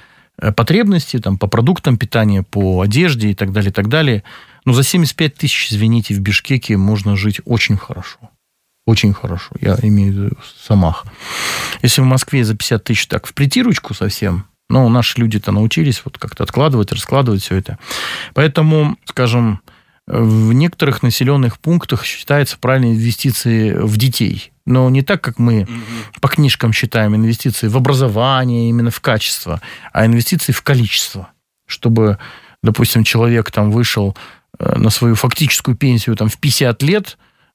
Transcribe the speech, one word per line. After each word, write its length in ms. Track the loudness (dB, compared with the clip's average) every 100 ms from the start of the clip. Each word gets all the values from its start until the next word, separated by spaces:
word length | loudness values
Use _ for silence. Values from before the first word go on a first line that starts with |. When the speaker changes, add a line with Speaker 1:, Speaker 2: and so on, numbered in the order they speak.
| _ _ _ -6
Speaker 1:
э, 100 | -4
потребности 680 | 0 2 2 4 2 0 -4
там, 200 | -2 -2
по 80 | 0
продуктам 500 | 2 2 2 2 0
питания, 460 | 0 0 2 0
по 380 | -2 -2 0 2
одежде 460 | 2 2 2 2 -2
и 40 |
так 180 | -2 -2
далее, 180 | -2 -2
и 20 |
так 140 | 0 0
далее. 340 | 0 2 0 -4 -20 -20 _
Но 80 | 0
за 100 | 2
семьдесят 340 | 2 2 0 0
пять 180 | -4 -2
тысяч, 320 | -4 -2 -2
извините, 440 | 0 2 2 0
в 60 | -2
Бишкеке 560 | 0 -2 0 -2 0 0
можно 400 | 2 0 0 0
жить 240 | -2 -4
очень 320 | -2 -2 0 -2
хорошо. 420 | -4 -14 -14 -18 -20 _ _ _ _ _ 0
Очень 280 | 2 2
хорошо. 360 | 0 -4 -8 -10 -6
Я 180 | -2 0
имею 300 | 2 2 2
в 40 | 0
виду 200 | -4 -6 -12 -12 0
Самах. 380 | 2 2 0 -8 -16 -12 -8 -8 -8 -8 -4
Если 180 | 0 2
в 40 |
Москве 400 | 2 2 0 -2
за 100 | 0
пятьдесят 300 | -2 -2 -4
тысяч 220 | -2 -4 -2
так 200 | -6 -6
в 60 |
притирочку 600 | -2 0 2 2 0 -4
совсем, 520 | -6 -6 -4 -4 -4 -8 _ -2
но 180 | 2 4
наши 320 | 2 0 0
люди-то 320 | 0 0 -2
научились 500 | 0 0 0 0 -2
вот 140 | -6 -12
как-то 240 | -12 -8
откладывать, 460 | -4 0 0 2 -2
раскладывать 500 | -4 -2 0 2 0
все 140 | -2 -4
это. 220 | -4 -10 -12 -10 -10 -10 -8
Поэтому, 640 | 0 0 2 2 2 0 -4
скажем, 560 | -8 -2 0 2 0 -2 _ _ _ _ -6
в 460 | 0 2 4 4
некоторых 500 | 4 2 0 -2 0
населенных 560 | 0 0 2 2 0 -2
пунктах 440 | 0 0 0 -6
считается 540 | -6 -8 -2 0 0 -2
правильной 340 | 0 2 2
инвестиции 800 | 2 0 0 -2 0 0 2 2
в 220 | 0 0 0
детей. 560 | 0 0 -2 -4 -10 _ 0
Но 220 | 2 4
не 120 | 2
так, 180 | 2 -2
как 160 | -2 0
мы 240 | 2 2
Speaker 2:
Мгм. 200 | -2 -8 -12 -12 -14 -4
Speaker 1:
по 80 | -2
книжкам 440 | 2 2 2 0
считаем 420 | 0 0 0 2
инвестиции 540 | 2 2 0 -2 -2 0
в 80 | 2
образование, 920 | 2 2 2 0 0 2 0 0 0
именно 200 | 2 0
в 100 | -2
качество, 600 | -2 -2 -2 -6 -6 -8 -10 -20 -8
а 120 | 0 2
инвестиции 460 | 2 2 -2 0
в 100 | -2
количество. 640 | 0 0 0 -2 -6 -8 -14 _ _ _ -16
Чтобы, 520 | -4 0 2 2 0 -6 -20 -20 _
допустим, 420 | -2 0 2 2
человек 460 | 0 2 2 2 0
там 200 | 0 0
вышел, 440 | 2 0 0 -2 -4 -12 -20 _ -6
э, 180 | -2 2
на 140 | 2
свою 240 | 2 2
фактическую 600 | 2 0 0 -2 0 -2 0
пенсию 400 | 2 0 0 -2
там, 120 | -2
в 100 | -2
пятьдесят 440 | -2 2 0 0
лет, 360 | 0 0 -2 -14 _ _ _